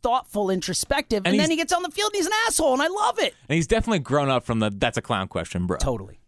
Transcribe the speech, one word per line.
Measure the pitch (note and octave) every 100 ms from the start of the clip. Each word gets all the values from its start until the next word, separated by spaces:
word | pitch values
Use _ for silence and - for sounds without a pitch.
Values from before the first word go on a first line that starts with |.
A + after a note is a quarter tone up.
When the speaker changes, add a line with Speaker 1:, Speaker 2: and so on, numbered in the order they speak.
Speaker 1:
thoughtful, | B3 B3 - G#3 F#3+
introspective. | F#3+ - F3 - C#4 - G#3+ F3+
And, |
Speaker 2:
And | G3+
Speaker 1:
then | D#4
Speaker 2:
he's |
Speaker 1:
he | E4
gets | E4
on | F4
the | F4
field | F#4+ G#4
and | G4+
he's | E4+
an | G#4+ A#4
asshole, | - D#4+
and | C4
I | D#4
love | G4 G#4+ -
it. | - - -
Speaker 2:
And | D#3
he's | D#3+
definitely | A3+ A3+ G3+
grown | B2+ C#3+ C#3
up | B2+ -
from | A2+
the, | G#2+
"That's | G2+ B2 A2+
a |
clown | - A2 F#2+
question, | - E2+ F2 F2+
bro." | F2+
Speaker 1:
Totally. | C3+ A#2 G2 -